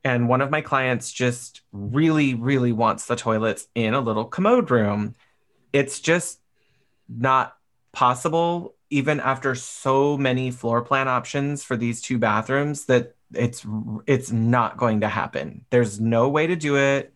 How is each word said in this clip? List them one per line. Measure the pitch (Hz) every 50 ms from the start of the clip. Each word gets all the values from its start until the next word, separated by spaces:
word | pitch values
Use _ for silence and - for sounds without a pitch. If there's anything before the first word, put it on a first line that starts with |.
| -
And | 139 123 120 120 120
one | 127 131
of | 139 135
my | 151 156
clients | 151 - 147 131 131 127 127 117 123 -
just | - - 127 123 120 123 - - _ - _ _
really, | - 101 101 104 120 143 160 160 160 156 147 135 127
really | 117 117 127 139 131 123 120
wants | 117 107 117 110 - - -
the | - 120
toilets | 120 - 117 110 107 113 110 104 - - _ _
in | 120 113 107 117
a | 139
little | 127 113 110 107 117
commode | 123 - - 190 214 247 247 240 -
room. | 127 117 107 104 104 104 104 107 - _ _ _ _ _ _ _ _ _ _ _ -
It's | 143 139 135 - -
just | - 160 165 175 170 - - _ _ _ _ _ _ _ _ _ _ _ _ _ _ -
not | 117 113 120 135 131 131 117 - - _ _ _ _ _ _ _
possible, | - - 131 123 127 127 - 165 156 170 170 170 175 175 175 - _ _ _ _
even | 143 143 131 151 151 143
after | - 131 135 127 - 135 123
so | 123 - - - - - 135 131 135 139 147 147
many | 135 139 131 127 127 127 127
floor | 123 123 - 117 117 120 120
plan | - 139 135 135
options | 131 127 120 120 - - 143 139 143 147 139 -
for | - 127
these | 110 120 120 113 - -
two | - 131 117
bathrooms, | 117 107 104 107 110 - 131 139 143 147 147 143 -
that | - 127 123 120 120 _ _ _ _ -
it's, | - 120 120 123 - - 107 107 107 107 117 107 110 -
it's | - 139 127 131 -
not | 117 113 113 117 123 123 113 - -
going | - 127 117 110 107
to | 107 104
happen. | 95 - 85 - - 67 71 71 - - - _
There's | 127 123 120 107 104 104
no | 113 113 117 113 120 135
way | 143 151 160
to | 165 180
do | 165 151 147 143
it. | 139 139 139 139 139 - - _